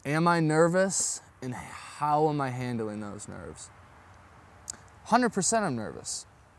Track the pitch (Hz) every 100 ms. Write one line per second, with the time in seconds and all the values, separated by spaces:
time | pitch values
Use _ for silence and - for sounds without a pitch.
0 | 135 151 175 170 156 156 170 185 190 -
1 | - - - - 131 123 - - - -
2 | 147 151 156 147 135 123 123 120 110 104
3 | 104 101 - 98 80 78 - - - -
4 | - - - - - - - - - -
5 | - 233 240 - - 226 196 120 98 58
6 | - - - - -